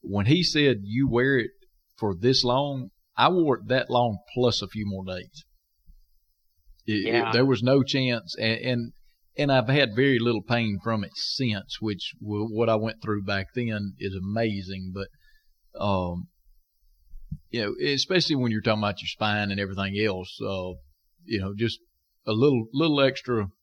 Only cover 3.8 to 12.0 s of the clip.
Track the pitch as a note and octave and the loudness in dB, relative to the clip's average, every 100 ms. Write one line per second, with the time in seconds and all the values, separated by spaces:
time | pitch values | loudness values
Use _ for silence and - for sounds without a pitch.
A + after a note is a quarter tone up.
3.8 | - A#2+ A#2+ G2+ - - B2 - G2+ G#2+ | 2 2 2 -2 -6 2 2 2 -4 -6
4.8 | G#2 F#2+ F#2 F#2 - - - _ _ _ | -6 -6 -6 -8 -10 -20 -20 _ _ _
5.8 | - - _ _ _ _ _ _ _ - | -20 -20 _ _ _ _ _ _ _ -16
6.8 | - G#2+ G#2 A#2 A2+ A2+ C3+ A#2+ A#2+ C#3 | -4 -2 0 0 2 2 2 2 4 4
7.8 | C3 C#3 C3 A#2 - - A2 A2+ B2+ B2 | 4 0 0 -2 -6 -4 -2 -2 -2 -2
8.8 | A#2 - _ _ _ - C#3+ C3 A#2 C#3+ | -4 -12 _ _ _ -2 2 4 4 2
9.8 | C3 G#2 C#3 B2+ A#2 A2 - A#2+ A2+ G2+ | 2 4 4 4 2 0 0 0 0 -2
10.8 | A2+ A2+ G2+ - - - C3 G#2 - - | -2 -2 -4 -6 -6 -2 -2 -2 -8 -6
11.8 | G#2+ G2 | -4 -4